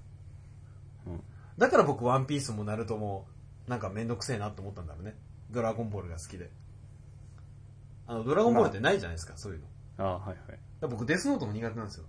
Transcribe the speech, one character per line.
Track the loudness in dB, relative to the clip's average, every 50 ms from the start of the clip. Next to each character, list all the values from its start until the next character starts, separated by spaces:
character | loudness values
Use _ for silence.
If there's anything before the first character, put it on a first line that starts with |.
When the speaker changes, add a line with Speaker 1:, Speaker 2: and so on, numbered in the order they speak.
| -12 -14 -16 -16 -14 -14 -14 -14 -16 -16
Speaker 1:
<laughs> | -16 -16 -16 -16 -16 -16 -16 -16 -16 -14 -10 -8
う |
ん。 | -8 -8 -8 -10 -14 -16 -16 -8 2 6
Speaker 2:
だ | 8 10
か | 10 10
ら | 10
僕、 | 8 6 4 4
ワ | 6 6 6
ン | 4
ピ | 4 0 0
ー |
ス | 0 -2
も | -2 -2 -2
ナ | 0 0
ル | 0 0 0
ト | -2 -2
も、 | -2 -2 -4 -4 -6 -10 -14 -16 -16 -16 -16 -12 -6 -4
な | -4
ん | -2
か | -2 -2
め | -2 -2 -2
ん | 0
ど | -2 -2
く | -2
せ | -2 -2
え | 0
な | -2 -2
と | -4 -6 -8
思 | -8
っ | -8
た | -8
ん | -8 -8
だ | -8
ろ | -8
う | -8
ね。 | -10 -10 -12 -14 -16 -16 -16 -12 -6
ド | -2 0
ラ | 2 2 2
ゴ | 2 0
ン | -2
ボ | -2 -4
ー |
ル | -4 -6
が | -6 -8
好 | -8 -10
き | -10 -10
で。 | -10 -10 -12 -16 -16 -16 -16 -16 -16 -16 -16 -16 -16 -16 -16 -16 -16 -16 -16 -16 -16 -16 -16 -16 -16 -16 -16 -16 -16 -16 -16 -14 -10 -6
あ | -4
の、 | -2 2
ド | 4 6
ラ | 8 8
ゴ | 8
ン | 10
ボ | 10
ー | 8
ル | 6
っ |
て | 6 4
な | 4 6
い | 6 4
じ | 2
ゃ | 0
な | -4
い |
で | -6
す | -6
か、 | -8 -10
Speaker 1:
ま |
あ。 | -10
Speaker 2:
そ | -8 -8
う | -8
い | -8
う |
の。 | -10 -12 -14 -14 -16 -12 -4 0
Speaker 1:
あ、 | 0 2 2 0
は |
い | -2 -6
は | -8
い。 |
Speaker 2:
だ |
か | -8 -10 -14 -14 -14 -14 -16 -10 -4
ら | -4 -2
僕、 | -2 0 2
デ | 2 2 4
ス | 4 2
ノ | 2
ー | 2
ト | 2
も | 0 -2
苦 | 0 -2 -2
手 | -2
な | -2 -4
ん |
で | -6
す | -6 -10
よ。 | -12